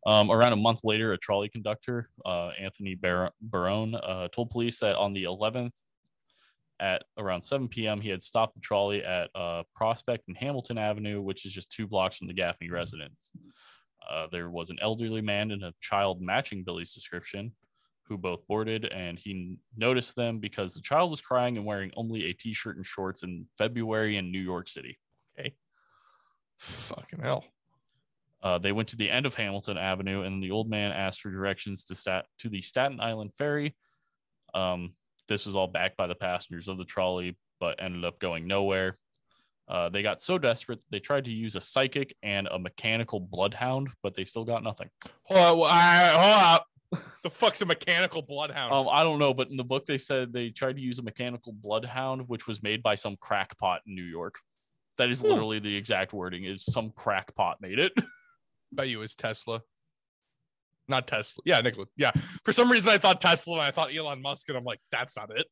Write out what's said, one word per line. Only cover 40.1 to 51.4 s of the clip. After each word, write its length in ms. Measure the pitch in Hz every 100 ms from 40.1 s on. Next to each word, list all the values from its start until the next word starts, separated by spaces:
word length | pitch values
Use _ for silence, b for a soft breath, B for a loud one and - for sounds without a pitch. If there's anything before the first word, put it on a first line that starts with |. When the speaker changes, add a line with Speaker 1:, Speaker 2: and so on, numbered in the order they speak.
| 90
Speaker 1:
so 160 | - 180
desperate 400 | 135 117 - 117
that 140 | _
they 80 | 104
tried 260 | - 143 127
to 60 |
use 240 | 113 113 98
a 60 |
psychic 540 | - - 135 139 135 -
and 240 | 104 101 98
a 100 | 92
mechanical 600 | 87 - 113 113 113 104
bloodhound, 720 | 92 85 101 104 123 131 139 -
but 140 | 101 95
they 80 |
still 220 | 95 - 113
got 180 | 117
nothing. 260 | 110 101 - _ B B
Speaker 2:
Hold 160 | _ 190
on, 180 | 170 165 156
wh-, 40 |
I, 340 | 170 175 175 175
hold 460 | 160 190 214 180 165
up. 100 | - _ _
<laughs> 200 | 175 - -
The 60 | 175
fuck's 320 | - 226 -
a 40 | 190
mechanical 560 | 165 - 170 180 165
bloodhound? 500 | 143 143 147 143 123
Speaker 1:
Um, 160 | 135 135
I 140 | 143
don't 160 | 160 151
know, 140 | 143
but 160 | 131 127
in 80 | 135
the 60 | 123
book 200 | 131 135
they 120 | 139
said 340 | - 135 123
they 180 | 120 120
tried 260 | 110 131 143
to 40 |
use 160 | 131 123
a 40 |
mechanical 480 | 120 - 123 123